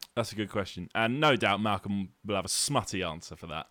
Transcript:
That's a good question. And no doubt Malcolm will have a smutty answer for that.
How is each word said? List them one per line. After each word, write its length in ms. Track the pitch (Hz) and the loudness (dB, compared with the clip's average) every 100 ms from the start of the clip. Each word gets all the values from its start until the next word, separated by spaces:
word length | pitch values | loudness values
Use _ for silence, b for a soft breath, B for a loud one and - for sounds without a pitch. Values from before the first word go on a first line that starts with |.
| - | -8
That's 180 | - 113 | -4 -4
a 20 | |
good 160 | 104 101 | -2 -2
question. 380 | 104 92 90 87 | -2 -4 -8 -4
And 260 | 107 113 135 | 0 0 4
no 160 | 151 120 | 4 6
doubt 240 | 107 101 | 4 4
Malcolm 480 | 107 98 101 101 92 _ | 2 0 0 -2 -2 _
will 120 | 101 98 | -2 -2
have 100 | 90 | 0
a 20 | |
smutty 540 | - - 139 95 98 | 0 2 0 0 -2
answer 340 | 87 80 - 87 | -4 -6 -12 -14
for 100 | 82 | -8
that. 180 | 78 - | -8 -8